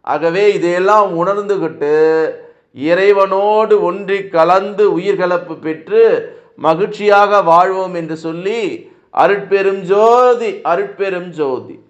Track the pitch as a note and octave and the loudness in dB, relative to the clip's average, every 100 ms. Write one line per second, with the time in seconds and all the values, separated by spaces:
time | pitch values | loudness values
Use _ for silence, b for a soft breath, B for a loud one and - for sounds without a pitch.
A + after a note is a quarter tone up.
0 | - D3 E3 F3 G#3 F#3+ E3+ F3 F#3+ G#3+ | -4 -2 -2 0 0 0 -2 0 2 2
1 | G3 E3 F3 G3+ G3+ G3 D#3+ D#3+ D3 D3+ | 2 -2 -2 -2 -4 -4 -4 -4 -2 2
2 | D#3 D#3+ D#3 - B B B - D3 F3 | 2 2 -2 -6 B B B -8 -2 2
3 | G3 G3+ G3 F#3+ G3+ G#3+ A3 G#3 F3 F#3 | 4 4 2 0 0 0 2 2 0 -4
4 | F#3+ G3 - E3 E3 F#3 G3+ G3+ G#3 E3 | -6 -6 -2 0 4 2 0 0 0 0
5 | F#3+ F3+ F3+ F3 E3+ D#3 D#3+ D#3 - G#3+ | -2 -2 0 -2 -6 -10 -8 -10 -2 2
6 | A3+ F#3 - B B - C#3+ E3 G3+ - | 4 2 -4 B B -4 -2 0 -2 -2
7 | G#3 G3+ G3+ G3+ E3+ E3 F#3 F#3+ F#3 F3 | 2 4 4 2 4 4 4 0 -6 -8
8 | D#3+ D#3 E3 E3 F#3+ A3+ F#3+ A#2+ - b | -8 -8 -8 -8 -6 -4 -6 -8 -16 b
9 | b - E3 G3+ - G3 G3 G3 F3 G3+ | b 0 0 0 0 0 0 -2 -2 2
10 | A3 A#3+ B3+ A#3+ A3+ - D3 F3 G3 G3 | 4 4 4 2 -2 -6 -4 -2 -4 -6
11 | G3 F3+ F3+ D#3 C#3+ B2 G#2+ G#2 _ | -6 -6 -10 -6 -4 -4 -10 -20 _